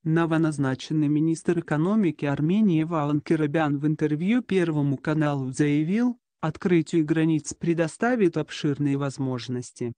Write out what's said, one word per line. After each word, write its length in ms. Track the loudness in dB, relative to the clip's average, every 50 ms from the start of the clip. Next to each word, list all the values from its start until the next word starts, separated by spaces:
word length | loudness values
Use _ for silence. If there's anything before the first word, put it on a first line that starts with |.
| 0
Новоназначенный 1040 | 2 2 2 2 2 2 2 2 0 0 0 -2 -2 -2 -4 -6 -4 -2 0 0 2
министр 520 | 2 2 2 0 0 0 -2 -2 -2 -2
экономики 680 | -2 -2 0 0 2 2 2 2 2 0 0 -2 -2
Армении 560 | -2 0 0 0 2 2 4 4 4 4 2
Валан 400 | 0 0 -2 -2 0 0 0 -2
Кирабян 560 | 0 0 0 0 0 0 0 0 0 0 0 0
в 80 | 0
интервью 560 | -2 0 0 0 -2 -2 -2 0 0 0 0
Первому 560 | 0 0 0 0 0 2 0 0 0 0 -2 -2
каналу 540 | -2 -2 0 0 0 0 0 -2 -4 -6
заявил, 680 | -2 0 0 2 2 0 0 0 0 0 0 0 -2 _ _ _ _ _
открытию 640 | -6 -6 -6 -2 0 2 2 2 2 2 0 0 2
границ 480 | 2 2 2 2 2 2 0 -2 -6 -10
предоставит 840 | _ -2 -2 0 0 0 -4 -2 -2 0 0 2 2 2 2 2
обширные 600 | -2 -6 -6 -8 -4 -2 -2 0 0 0 0 0 0
возможности. 960 | -2 -4 -4 -4 -4 -4 -4 -4 -6 -6 -6 -6 -8 -10 _ -8 -8 -8 -8